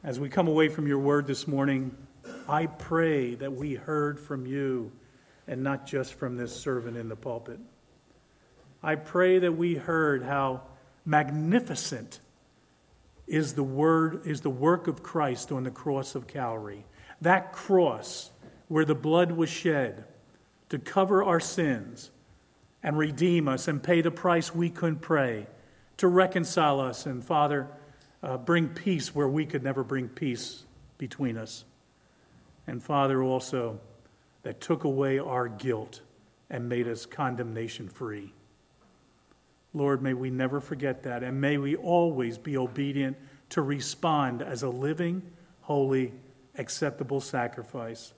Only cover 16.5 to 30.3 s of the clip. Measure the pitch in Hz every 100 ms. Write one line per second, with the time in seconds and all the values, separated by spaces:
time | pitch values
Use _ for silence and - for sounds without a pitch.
16.5 | 113 104 101 - - - - 165 185 180
17.5 | - - 190 160 107 - - - - -
18.5 | - _ 156 151 143 151 170 175 165 160
19.5 | - 175 151 120 - - - _ _ _
20.5 | _ _ 147 - 196 190 196 196 170 -
21.5 | - 160 120 101 113 - - _ - _
22.5 | _ _ _ 165 151 151 147 180 175 147
23.5 | 131 - 143 - 170 165 170 185 170 165
24.5 | 170 170 170 170 156 - 160 127 110 101
25.5 | - - - _ - 185 180 185 185 165
26.5 | - 156 139 131 131 151 123 117 160 147
27.5 | 143 135 - - - - _ - 131 123
28.5 | 170 156 - 202 165 127 147 139 147 151
29.5 | 139 131 131 117 131 123 - 143